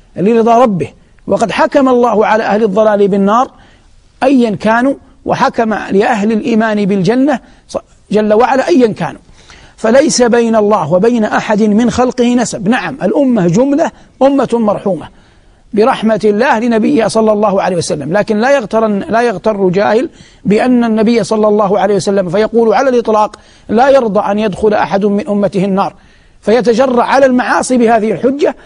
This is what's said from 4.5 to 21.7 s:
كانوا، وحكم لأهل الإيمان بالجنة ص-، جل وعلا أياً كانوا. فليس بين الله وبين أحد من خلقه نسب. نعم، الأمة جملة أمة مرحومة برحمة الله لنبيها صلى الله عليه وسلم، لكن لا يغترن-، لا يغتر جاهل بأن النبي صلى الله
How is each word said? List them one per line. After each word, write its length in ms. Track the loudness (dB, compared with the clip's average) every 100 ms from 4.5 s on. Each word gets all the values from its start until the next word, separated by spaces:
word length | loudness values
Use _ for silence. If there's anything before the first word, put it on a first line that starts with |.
| -2
كانوا، 380 | -2 0 0 -4 -10 _ -6
وحكم 480 | -2 0 0 -2
لأهل 580 | -4 -2 0 0 0 -2
الإيمان 540 | -2 0 0 0 -2 -2
بالجنة 540 | 0 0 0 0 -2 -6 _ _
ص-، 100 | -12 -12 _ _
جل 220 | -2 2
وعلا 340 | 2 2 0 0
أياً 200 | 2 2
كانوا. 320 | 0 -8 -10 -18 -20 -20 -20 -20 -6
فليس 440 | 0 2 2 2
بين 340 | 2 2 2 0
الله 380 | 2 0 0
وبين 300 | 0 2 0
أحد 380 | -2 -2 -2 0
من 280 | 2 2 0
خلقه 440 | 0 -2 0 0 0
نسب. 340 | -2 -4 -2
نعم، 280 | -2 -4 -6
الأمة 440 | -2 0 0 2 2
جملة 440 | 2 0 0 -2 -6 -20 _
أمة 280 | 0 2 0
مرحومة 540 | 0 -2 -2 -4 -6 -8 -20 _ _ _ _ _
برحمة 480 | 0 0 0 -2 0 0
الله 340 | 0 0 0
لنبيها 480 | 0 0 0 0 0
صلى 240 | 0 0
الله 300 | 2 0 0
عليه 160 | -2 -2
وسلم، 360 | -4 -6 -2 -2
لكن 200 | -2 0
لا 220 | 0 0
يغترن-، 520 | 0 -2 0 -2 -2
لا 100 | -2
يغتر 480 | -2 -2 -4 -2 0
جاهل 400 | 0 0 0 -2 -8 -20 _ -2
بأن 380 | 0 2 0
النبي 400 | 0 0 0 0
صلى 240 | 0 0 2
الله 320 | 2 0